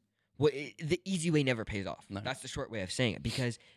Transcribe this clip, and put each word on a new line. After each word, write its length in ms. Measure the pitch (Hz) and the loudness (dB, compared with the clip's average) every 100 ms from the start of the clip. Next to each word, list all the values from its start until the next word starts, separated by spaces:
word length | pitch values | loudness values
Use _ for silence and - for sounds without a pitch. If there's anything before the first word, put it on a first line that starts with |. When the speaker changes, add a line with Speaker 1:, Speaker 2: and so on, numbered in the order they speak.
| _ _ _ - | _ _ _ 2
Speaker 1:
Well, 120 | 147 | 2
it, 220 | 135 143 - | 2 -6 -8
the 220 | 156 180 | -2 0
easy 260 | 190 185 170 | 0 0 4
way 140 | 151 | 4
never 200 | 131 117 | 4 2
pays 220 | 104 104 92 | 0 -4 -4
off. 180 | - - | -8 -8
Speaker 2:
No. 100 | 98 | -6
Speaker 1:
That's 220 | 117 135 | -4 -6
the 60 | 120 | -8
short 220 | 147 - | -8 -6
way 120 | 110 | -6
of 80 | 92 | -4
saying 220 | - 120 | 0 0
it, 80 | - | 0
because 360 | 117 131 123 - - | -4 0 -2 -2 -12